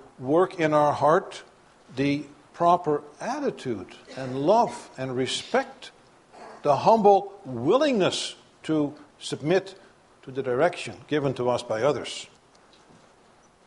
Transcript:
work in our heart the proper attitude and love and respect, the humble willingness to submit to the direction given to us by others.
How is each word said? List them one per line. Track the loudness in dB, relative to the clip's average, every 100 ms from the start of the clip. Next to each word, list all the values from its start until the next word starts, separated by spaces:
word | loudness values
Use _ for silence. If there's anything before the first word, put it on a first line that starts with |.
| -18 -12
work | 0 2 2 0
in | 2 4
our | 4
heart | 4 4 4 2 -10 -20 _ _ _ _ -4
the | -2 -2 -6 -18 _
proper | 0 2 4 2 -2 -4 -12
attitude | -8 -6 -6 -6 -6 -8 -10 -18 -18 -12
and | -8 -2
love | 2 4 2 -4 -16 -10
and | -6 -4
respect, | -4 -4 -2 -2 -2 -10 -20 -20 _ _ _ -20 -20 -6
the | 0 2
humble | 4 6 6 6 2 -10
willingness | -12 -4 0 2 4 2 2 0 -6 -12 _ _
to | -4 -2 -2 -6 -20 _
submit | -12 -8 0 0 -2 -12 -20 _ _ _
to | -12
the | -8
direction | -4 0 0 -2 -10 -14 -4
given | -2 -2
to | -2 -2
us | -2
by | -2 0
others. | 0 0 -6 -12 -16 _ _ _ _ _ _ -20 _ _ _ _ _ _